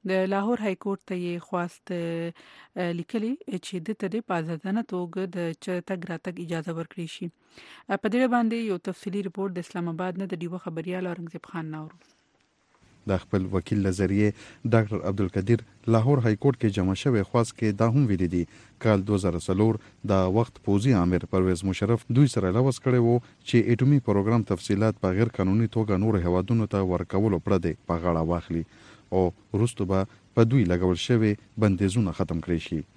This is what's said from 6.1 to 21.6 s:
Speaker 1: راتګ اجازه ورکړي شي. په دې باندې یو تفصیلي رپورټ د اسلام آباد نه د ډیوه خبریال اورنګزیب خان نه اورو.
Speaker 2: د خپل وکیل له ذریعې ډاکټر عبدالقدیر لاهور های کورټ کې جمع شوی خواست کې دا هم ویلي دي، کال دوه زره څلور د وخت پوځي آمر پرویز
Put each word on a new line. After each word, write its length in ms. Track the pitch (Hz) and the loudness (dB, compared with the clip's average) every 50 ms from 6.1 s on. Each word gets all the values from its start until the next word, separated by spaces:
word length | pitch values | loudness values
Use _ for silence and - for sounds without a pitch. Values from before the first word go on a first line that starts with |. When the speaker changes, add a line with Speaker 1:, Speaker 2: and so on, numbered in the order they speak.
Speaker 1:
راتګ 240 | 170 160 - 185 170 180 175 160 | -10 -8 -8 -10 -10 -10 -8 -6
اجازه 280 | 170 165 151 170 165 160 | -6 -6 -6 -6 -8 -8
ورکړي 280 | 160 - - - 170 156 - | -8 -10 -10 -10 -10 -10 -10
شي. 120 | - 185 170 _ _ _ _ _ - - - - - - - 196 196 | -10 -12 -12 _ _ _ _ _ -20 -20 -20 -20 -20 -4 -4 -4 -2
په 60 | - 214 | 0 0
دې 220 | 208 247 262 240 240 | 2 2 2 4 2
باندې 220 | 240 233 220 226 233 226 214 185 | 2 2 2 0 -2 -2 -2 -4
یو 80 | 175 - 196 | -4 -4 -8
تفصیلي 340 | 180 - - 202 185 208 190 190 | -10 -8 -8 -6 -6 -4 -6 -6
رپورټ 200 | - 202 196 196 175 | -6 -6 -6 -6 -6
د 100 | 175 170 - | -8 -10 -6
اسلام 280 | - 180 170 170 165 | -6 -4 -4 -4 -4
آباد 260 | 160 180 185 175 185 | -4 -4 -6 -4 -6
نه 120 | 196 175 190 | -6 -6 -6
د 100 | 165 175 | -8 -6
ډیوه 240 | 170 180 175 - 180 | -8 -8 -8 -8 -8
خبریال 420 | 160 165 165 175 180 185 185 180 | -8 -6 -6 -6 -6 -6 -6 -6
اورنګزیب 400 | 170 180 170 165 - 165 - - - | -6 -8 -10 -12 -12 -16 -16 -12 -10
خان 120 | 170 160 156 | -10 -8 -8
نه 140 | 156 156 156 | -10 -10 -12
اورو. 280 | 160 - - _ _ _ _ _ _ _ _ _ _ _ _ _ _ _ _ _ _ _ _ _ 107 | -14 -18 -20 _ _ _ _ _ _ _ _ _ _ _ _ _ _ _ _ _ _ _ _ _ -2
Speaker 2:
د 80 | 98 90 | -2 -2
خپل 220 | - _ - 95 92 95 | -2 _ -2 -2 -2 0
وکیل 320 | 101 92 - - 110 104 95 | -2 -4 -2 0 0 0 0
له 40 | 98 90 95 | 0 0 0
ذریعې 720 | 98 92 98 101 104 104 101 - - - - _ - 117 117 | 0 2 2 2 2 2 0 -4 -18 -20 -20 _ -2 2 2
ډاکټر 280 | 113 107 101 110 95 - 92 | 2 2 2 -4 -4 -4 -4
عبدالقدیر 500 | 98 98 98 90 - 98 92 104 117 110 - _ _ _ - 117 113 | -2 -2 -2 0 0 -2 2 2 0 0 0 _ _ _ 0 2 2
لاهور 280 | 113 107 135 147 131 | 4 4 4 2 2
های 160 | 113 113 107 - - | 2 0 0 2 2
کورټ 120 | 143 127 - | 0 0 2
کې 140 | - 107 98 104 | -2 0 0 0
جمع 160 | 90 95 95 - | 0 0 -2 0
شوی 180 | - 143 123 107 95 - | 0 0 0 0 0 0
خواست 240 | - 120 113 - - - | 0 0 0 0 -4 -2
کې 180 | 117 107 101 98 | -2 -2 2 2
دا 40 | 110 117 | 2 2
هم 100 | 113 147 143 110 | 4 2 2 2
ویلي 200 | 98 87 92 82 | 2 0 0 0
دي، 80 | 90 87 85 - - - - - _ _ - | 0 0 -2 -2 -8 -20 -20 -20 _ _ 2
کال 200 | 113 107 98 95 101 | 4 4 4 2 0
دوه 100 | 104 98 95 | 0 0 2
زره 160 | 92 82 85 - | 0 -2 -2 -2
څلور 340 | - 92 95 107 113 107 107 - - _ _ - 107 | -2 0 2 2 2 2 -2 -6 -16 _ _ -2 2
د 120 | 98 95 92 92 95 110 | 2 4 4 4 2 2
وخت 200 | 120 - _ - _ | 0 0 _ -8 _
پوځي 320 | - 101 101 107 135 127 92 | 0 0 2 4 4 4 4
آمر 240 | 87 90 90 87 - - - | 4 4 2 0 -2 -2 0
پرویز 280 | 95 92 92 92 87 | 2 2 2 0 0